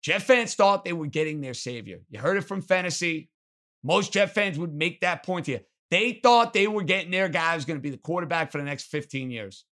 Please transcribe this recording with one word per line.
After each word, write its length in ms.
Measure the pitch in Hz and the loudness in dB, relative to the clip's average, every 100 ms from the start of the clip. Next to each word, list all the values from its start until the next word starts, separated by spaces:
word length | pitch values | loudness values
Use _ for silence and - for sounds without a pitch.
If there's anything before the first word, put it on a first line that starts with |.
Jet 200 | - 190 | 0 -2
fans 320 | 196 254 226 | 4 4 4
thought 300 | - 202 196 | 4 4 4
they 80 | 185 | 0
were 140 | 170 147 | -6 -4
getting 340 | 156 156 156 | -2 -2 -4
their 140 | 135 | -8
savior. 460 | 113 - 120 110 87 _ | -8 -8 -10 -12 -16 _
You 80 | 107 | -6
heard 180 | 139 196 | -2 -2
it 60 | |
from 200 | - 196 | -2 -8
Fantasy. 680 | 180 185 180 - 175 160 165 _ _ _ _ _ | 0 0 0 -2 -2 -4 -8 _ _ _ _ _
Most 300 | 131 185 196 | 0 2 2
Jet 220 | 202 202 | 2 2
fans 240 | - 202 151 | 2 0 -2
would 160 | 170 | -6
make 260 | 147 165 - | -2 -4 0
that 240 | 180 170 | -2 -2
point 220 | - 180 147 | -4 -4 -2
to 60 | |
you. 80 | 120 - _ _ | -6 -8 _ _
They 220 | 175 233 | 0 0
thought 400 | 226 247 240 233 | 4 6 6 6
they 140 | 214 202 | 2 2
were 160 | 214 | 2
getting 280 | 170 185 170 | 0 0 0
their 180 | 180 190 | 0 0
guy 260 | 165 165 | 2 0
who's 100 | 165 | 0
gonna 160 | 135 151 | -2 -6
be 100 | 139 | -6
the 60 | 131 | -10
quarterback 560 | - 175 165 170 160 | -6 -4 -2 -2 -2
for 60 | 147 | -4
the 60 | |
next 200 | 143 139 | -6 -8
fifteen 460 | - 151 147 135 131 | -6 -8 -6 -8 -8
years. 340 | 117 101 98 _ | -8 -10 -14 _